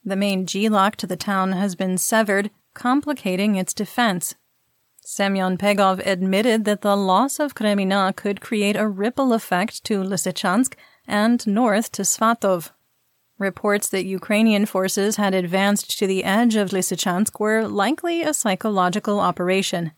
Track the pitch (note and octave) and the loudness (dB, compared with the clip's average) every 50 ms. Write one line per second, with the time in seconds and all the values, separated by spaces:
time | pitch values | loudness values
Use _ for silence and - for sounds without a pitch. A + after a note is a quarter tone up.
0 | _ G3 G3 F#3+ G3+ G3+ G3 F#3 F#3 E3 - G3 G#3+ A3 G#3+ G3 F#3+ G#3 - - | _ -4 -2 0 0 0 0 -2 -2 -4 -2 0 0 2 4 4 2 2 0 -4
1 | - F3 G3+ F3+ - G#3 G3 F#3+ F#3 F#3+ F#3+ F3+ G3+ G3+ F3+ - F#3+ F#3 F#3 F3+ | -8 -8 -6 -6 -4 -2 0 0 0 0 0 0 -2 -2 -2 -2 -2 -2 0 -2
2 | - - A#3 A3 A3+ G3 G3 G3 G3+ G#3 _ _ _ _ _ - - B3 B3+ D4 | 0 0 2 2 2 2 0 0 0 -2 _ _ _ _ _ -4 -2 0 0 0
3 | C#4+ D4 D4 - - G3 F3+ F#3 G3+ G#3+ G3+ F#3+ F#3 - - - G#3 - - - | 0 -2 -6 -4 -2 -2 -2 0 0 0 0 0 -2 -4 -4 -6 -8 -4 0 0
4 | A#3+ A3 F#3 F3 - - - _ _ _ _ _ _ _ _ _ _ _ _ _ | 0 2 0 -2 -6 -8 -10 _ _ _ _ _ _ _ _ _ _ _ _ _
5 | _ - - - G3 G3 G3 F#3+ F#3 F#3 F#3 E3 G3 G#3 G3+ G3 G3+ F#3+ F#3+ F#3 | _ -14 -4 -2 0 0 0 0 0 0 -2 0 2 2 2 4 4 2 2 0
6 | - - F#3+ F3+ F#3+ F#3+ F#3+ G3 A3 B3+ A3 A3+ G#3 G#3 G#3 G3+ - G#3 G3+ G3+ | 0 -2 0 0 0 0 2 2 2 2 2 2 2 0 -2 0 2 0 2 2
7 | G3 F#3 F#3 G3 B3+ C#4 - - D4+ C#4 - - A3 G#3 G3+ G3+ F#3+ F#3+ G3 G3+ | 2 4 4 4 2 2 0 -4 -4 -4 -2 -2 0 0 2 2 0 0 2 2
8 | F#3+ F#3+ G3 - - G3+ G3+ G3 - - A#3+ G#3 G3+ G3+ G#3 G#3 G#3+ G#3+ G3 F#3 | 2 0 -2 -2 -4 -4 -4 -4 -6 -4 -2 0 0 0 0 0 0 -2 -2 -2
9 | G3+ B3 - - C4+ B3+ A3+ A3 - - F#3 F3+ G3 A#3 - - _ - A3 G3 | -4 -2 0 0 2 2 2 0 0 -2 0 0 0 -2 -6 -12 _ -4 -2 -2
10 | F#3+ F#3+ G3+ F3 - F#3 E3+ - - F#3 F3+ A3 C4 - - _ - _ _ _ | -2 -2 -2 -2 -2 -4 -4 -2 -2 0 2 2 2 0 -4 _ -20 _ _ _
11 | _ - G3+ G#3 G#3 A#3 A#3+ A#3 - G#3+ G3 A3 B3+ A3+ G3 G#3+ A#3 - - - | _ -4 0 2 2 2 2 2 0 0 0 2 2 2 2 0 0 -2 -6 -4
12 | G3 - - - A3+ A3+ A#3 - - G3 F#3 E3+ D#3+ - _ _ _ _ _ _ | -2 -2 0 2 2 0 2 2 2 0 0 0 -2 -10 _ _ _ _ _ _
13 | _ _ _ _ _ _ _ - G3 G3 F#3 - - G#3 G3+ G3+ - - - F#3+ | _ _ _ _ _ _ _ -4 -4 -4 -4 -2 0 0 0 0 0 -2 -2 -2
14 | F3+ F#3+ F#3+ F3+ - - G#3+ G#3 A3+ A3+ G#3+ G3+ G#3 - - F#3 F#3+ F#3+ - G#3 | -2 -2 -6 -6 -2 0 2 4 4 4 4 4 2 0 0 0 0 0 0 0
15 | G3 G#3 G#3+ - G#3 G3 F#3+ F#3+ F3+ E3+ F3+ F#3+ G3 G3+ G3+ G#3 - - - - | 0 0 0 0 0 2 2 0 0 0 0 2 2 2 2 0 -2 -6 -4 -2
16 | G#3+ F#3+ F#3+ F#3+ - F#3+ G3 A3 B3 A#3+ G#3+ G#3+ G3+ F#3 G3 F#3 - - F#3+ E3+ | 0 0 0 0 0 2 2 4 4 4 4 2 0 0 0 -2 -2 -2 -4 -2
17 | - G3 F3 F3+ G#3+ - - - G#3 G#3+ A3 A3 A3 G#3+ G3+ G3+ G3 A3 D#4 - | -2 -2 0 0 0 -2 -2 -2 0 0 2 0 0 0 0 0 0 0 0 -2
18 | - E4+ E4+ E4+ E4 D4+ D4+ - - A3 F#3+ F#3 - A3 G#3 F#3+ F3+ F3+ F3 G#3 | -2 -4 -2 -2 -2 -2 -2 -2 -2 -2 -2 -2 -2 -2 0 2 2 2 0 -2
19 | - G#3+ G#3 G#3 F#3 F3+ F3 - F3+ F3+ F#3+ F#3+ F#3+ - - F3 E3+ D#3+ _ | -2 -2 0 2 0 0 0 0 0 0 0 0 0 -2 -4 -4 -4 -6 _